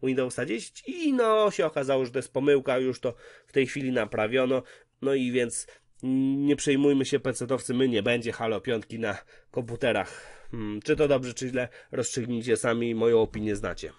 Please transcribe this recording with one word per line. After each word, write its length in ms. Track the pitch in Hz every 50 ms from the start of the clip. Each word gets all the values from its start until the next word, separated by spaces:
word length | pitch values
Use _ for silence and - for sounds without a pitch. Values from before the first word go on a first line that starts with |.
| -
Windowsa 440 | 131 131 127 131 127 - - 123
dziesięć 360 | 151 208 233 196 - _ - -
i 260 | - - 349 330 302 277
no, 380 | 254 240 226 220 214 214 208
się 160 | - - 180
okazało, 380 | 156 - 151 139 131 139 131 131
że 60 | 120
to 80 | 120 135
jest 140 | 123 - _
pomyłka, 460 | 131 135 143 143 139 131 135 127 127
już 220 | 131 131 123 -
to 140 | - 127 113 - - - - - _
w 60 | _ -
tej 140 | 135 135
chwili 260 | 123 - 143 139 131 127
naprawiono. 680 | 123 110 104 - 113 107 107 120 131 131 127 131 131 127 - - - _ _ _ _ -
No 120 | 135 139
i 180 | 139 127 123 120
więc 340 | 123 123 117 - - - - - - _ _ _ _ - 131 131 131 135 135 139
nie 200 | 139 143 143 147
przejmujmy 480 | 143 - 147 139 135 143 143 143 135 135
się, 160 | - - 135
pecetowcy, 540 | - 135 120 - 127 117 131 123 - - 131
my 140 | 123 131 131
nie 140 | 120 107 101
będzie 300 | 120 120 120 117 117 104
Halo 280 | - 117 113 110 101
piątki 380 | - 131 120 110 107 _ - 113
na 200 | 113 107 98 - - _ - - _ _
komputerach. 880 | - - 123 113 117 113 - 123 110 104 92 - - - - - - - - -
Hmm, 300 | - 117 107 104 104 107 -
czy 140 | - 151
to 120 | - 156 143
dobrze, 260 | 143 131 131 123 117
czy 140 | - - 127
źle, 200 | 123 127 123 117 - - - _ -
rozstrzygnijcie 640 | - 123 - - - 120 120 120 117 113 123 113
sami, 380 | 107 - 127 117 117 117 117 117
moją 260 | 110 110 117 117 113
opinię 360 | 110 104 - 110 107 107 104
znacie. 360 | 101 98 95 87 - - 78 -